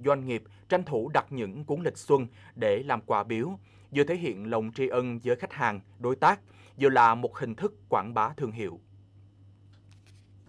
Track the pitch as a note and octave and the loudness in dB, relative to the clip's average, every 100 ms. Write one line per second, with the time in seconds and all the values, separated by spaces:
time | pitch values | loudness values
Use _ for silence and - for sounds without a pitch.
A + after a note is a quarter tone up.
0 | C3 C#3 C3 A2+ - - - F3+ D#3+ B2+ | 0 0 0 -6 -8 -18 -2 -2 0 -4
1 | B2+ D3 - C3+ G2+ A#2+ D3+ D3 E3 - | 0 -2 -2 -4 -6 -6 -6 -4 -2 -4
2 | - C#3 A#2+ - - A#2+ A2 G2+ C#3 A#2 | 2 2 2 -12 -20 -2 0 0 0 -4
3 | A#2+ G#2+ G#2 A2+ D3+ G3 - - - C#3 | 0 -2 0 -2 -4 -8 -16 -20 -4 0
4 | C#3+ F3 E3+ G2 A2 A2+ A2 A2+ C3 B2 | 0 0 -4 -6 -4 -2 -2 -4 -2 0
5 | B2+ A#2+ B2 B2 F#3+ - A#2+ G2+ - - | -2 -2 -2 -2 -4 -2 -2 -2 -10 -6
6 | A#2+ C3 D#3 G3+ - - - - C3+ C3 | -4 2 2 2 -4 -20 -18 0 4 8
7 | A#2 A#2 B2 - B2 G#2+ G#3 - - A2+ | 8 6 -2 -6 -8 -4 -6 -6 -4 -2
8 | G2+ A#2 A2 D3 B2+ A2 G2 E2 - - | 0 -2 -2 -2 -8 -6 -10 -10 -20 -20
9 | - - - - - - - - - - | -20 -20 -20 -20 -20 -20 -20 -20 -20 -20
10 | - - - - | -20 -20 -20 -20